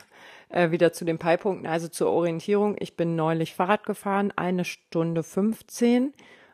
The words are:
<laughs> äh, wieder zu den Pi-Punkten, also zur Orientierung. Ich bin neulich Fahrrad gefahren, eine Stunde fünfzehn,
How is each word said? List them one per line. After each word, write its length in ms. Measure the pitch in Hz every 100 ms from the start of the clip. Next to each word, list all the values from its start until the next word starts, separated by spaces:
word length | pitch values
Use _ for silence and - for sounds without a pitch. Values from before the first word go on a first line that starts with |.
| -
<laughs> 360 | - - - -
äh, 200 | - 170
wieder 240 | 165 165
zu 120 | - 170
den 120 | 160
Pi-Punkten, 480 | 175 175 208 180 160
also 220 | 165 165
zur 240 | - 156
Orientierung. 640 | 123 170 165 - 202 208 196
Ich 180 | - -
bin 200 | 170 165
neulich 400 | 156 165 160 -
Fahrrad 280 | 185 214
gefahren, 480 | - 202 202 196 202 -
eine 300 | 175 185 175
Stunde 580 | - _ 170 165 165
fünfzehn, 920 | 156 - 214 220 - - 240 247 277 - - - -